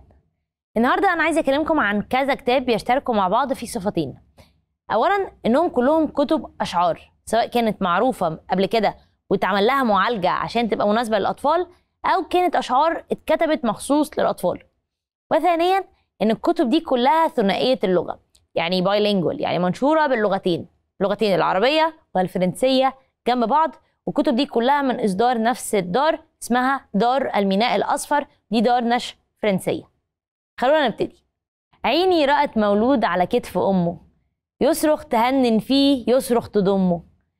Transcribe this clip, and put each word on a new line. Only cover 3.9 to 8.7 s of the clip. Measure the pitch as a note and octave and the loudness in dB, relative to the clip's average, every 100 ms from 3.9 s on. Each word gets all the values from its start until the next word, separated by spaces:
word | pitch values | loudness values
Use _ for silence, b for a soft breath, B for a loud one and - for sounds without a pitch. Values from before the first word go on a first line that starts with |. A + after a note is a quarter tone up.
| G3 C#3 A#2+ _ _ b b _ _ _ | -4 -6 -8 _ _ b b _ _ _
أولًا | G#3 D4 G4+ F#4+ - A3 | 0 2 0 -4 -6 0
إنهم | B3+ E4+ | 0 0
كلهم | - B3 D#4+ D#4 | 0 2 2 0
كتب | - C#4+ D#4 - - | -2 0 0 -4 -8
أشعار، | D#3+ F3 F3 D3+ - _ - | -6 0 0 -2 -10 _ -4
سواء | A3 - | -2 0
كانت | A#3+ A#3 G3+ | 0 -2 -2
معروفة | F#3 F3 B3+ - F3 D#3+ - | 0 2 0 0 -4 -4 -4
قبل | F#3 | -2
كده | F#3+ | 0